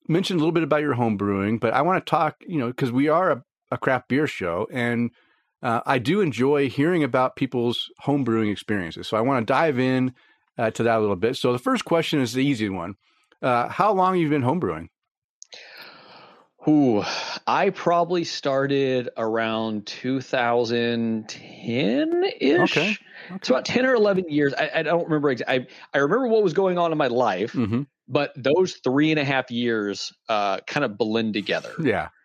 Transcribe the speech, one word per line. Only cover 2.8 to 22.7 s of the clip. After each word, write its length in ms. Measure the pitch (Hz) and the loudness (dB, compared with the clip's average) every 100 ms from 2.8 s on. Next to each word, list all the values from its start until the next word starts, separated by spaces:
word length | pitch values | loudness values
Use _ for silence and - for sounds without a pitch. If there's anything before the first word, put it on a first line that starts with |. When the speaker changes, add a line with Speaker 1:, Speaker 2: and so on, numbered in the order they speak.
| 131 | -2
Speaker 1:
we 160 | 123 147 | 2 2
are 240 | 160 185 | 2 2
a, 120 | 127 - _ - | -2 -6 _ -10
a 60 | 123 | -4
craft 320 | - 127 - | 0 0 0
beer 180 | 131 156 | 0 0
show, 400 | - 90 85 110 | -2 -4 -2 -4
and, 380 | 135 117 117 117 _ _ _ _ - | -4 -2 -2 -4 _ _ _ _ -8
uh, 200 | 131 117 - | -4 -2 0
I 140 | 139 | 0
do 200 | 113 196 | 2 0
enjoy 480 | 180 110 135 143 139 | 0 2 2 2 0
hearing 340 | 131 151 180 | 2 2 2
about 340 | 139 131 127 - | 2 2 0 -2
people's 520 | 135 123 120 113 - - | -4 0 -2 -2 -8 -8
home 260 | - 143 120 | -2 0 0
brewing 240 | 113 107 | 0 0
experiences. 580 | 98 - 104 85 - 90 | -4 -4 -4 -4 -10 -4
So 80 | 110 | -2
I 60 | |
wanna 240 | 120 135 107 | 0 0 0
dive 340 | 135 165 123 | 2 2 2
in, 340 | 127 131 127 - _ _ _ - | 0 0 -2 -6 _ _ _ -4
uh, 140 | 113 | -4
to 120 | - | 0
that 140 | 117 113 | 2 2
a 40 | |
little 140 | 107 95 | 2 0
bit. 220 | 110 135 | -2 0
So 160 | 127 | -2
the 60 | 123 | 0
first 260 | 262 254 - | -2 -2 0
question 340 | 165 151 156 | 0 0 -2
is 140 | 123 | -2
the 120 | 127 139 | 0 0
easy 220 | 123 104 | 0 -2
one. 260 | 95 85 101 _ _ _ - | -4 -8 -12 _ _ _ -6
Uh, 280 | 135 120 120 | 0 0 0
how 240 | 113 202 | 0 2
long 220 | 190 185 185 | 2 2 2
have 60 | |
you 80 | 156 | 0
been 120 | 147 | 2
home 160 | 123 175 | 2 0
brewing? 300 | 107 80 85 _ _ _ _ _ - - - - - - - - - - _ _ - | -2 -4 -10 _ _ _ _ _ -20 -20 -20 -20 -20 -20 -20 -20 -20 -20 _ _ 2
Speaker 2:
Ooh, 360 | 151 135 104 90 - - - - | 4 4 2 0 -6 -8 -8 -2
I 260 | 135 196 | 0 0
probably 520 | 190 175 175 165 175 | 0 0 2 2 0
started 840 | 165 - 143 135 139 139 135 127 120 - | -2 -4 -2 0 2 2 2 0 -2 -4
around 680 | 113 113 113 110 110 107 - | -2 0 0 -2 -2 -4 -8
two 360 | - 127 131 | -8 -4 -4
thousand 1080 | 127 131 120 120 117 120 117 117 113 110 110 | -2 0 2 2 2 0 0 0 -2 -2 -6
ten-ish. 1300 | - - - - 117 180 262 320 349 381 - 135 311 | -16 -16 -12 -4 -2 0 0 0 0 -2 0 2 2
Speaker 1:
Okay. 360 | 349 | 2